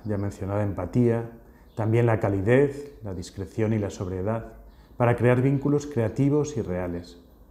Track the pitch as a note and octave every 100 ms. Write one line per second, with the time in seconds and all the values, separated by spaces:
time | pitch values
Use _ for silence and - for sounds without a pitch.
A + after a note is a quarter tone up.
0 | G#2+ G#2 G2+ - F#2+ G2+ G#2 F#2+ F#2 B2
1 | A#2+ A2+ A2+ - - - - - A2 A2+
2 | A#2 A2 G#2 G2 F#2+ B2+ C#3+ - - -
3 | G#2 F2+ F2+ - F2+ - A2 A2 G2 -
4 | F#2 F#2 F#2+ A2+ - - - - - -
5 | A#2+ - B2 B2 C3+ C#3 C#3+ C#3+ - -
6 | A2 G#2+ C#3 D3 D3 - F#2 F2+ F2+ F2
7 | - - - - -